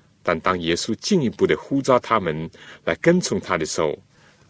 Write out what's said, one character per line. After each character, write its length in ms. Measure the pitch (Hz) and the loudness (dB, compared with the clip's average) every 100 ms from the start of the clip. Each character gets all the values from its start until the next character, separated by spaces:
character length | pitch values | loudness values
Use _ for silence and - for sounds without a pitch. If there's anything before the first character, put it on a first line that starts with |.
| _ _ | _ _
但 140 | - 82 | -4 -2
当 200 | 92 92 | 0 0
耶 140 | 82 | 0
稣 180 | 82 - 107 | -2 -2 -4
进 260 | - 202 | 0 0
一 80 | 123 | 0
步 160 | - 92 | 0 2
的 100 | 78 | 2
呼 240 | - 139 | -2 -2
召 200 | 135 123 | 2 2
他 180 | - 113 | 4 0
们 320 | 90 78 80 - - - | 0 -4 -6 -12 -20 -12
来 120 | - 82 | -6 -2
跟 240 | 165 180 | 2 2
从 180 | 170 101 | 2 -4
他 180 | - 90 | -2 -2
的 80 | |
时 160 | 78 - | -2 -2
候， 160 | 80 71 - _ _ _ - | -2 -4 -12 _ _ _ -10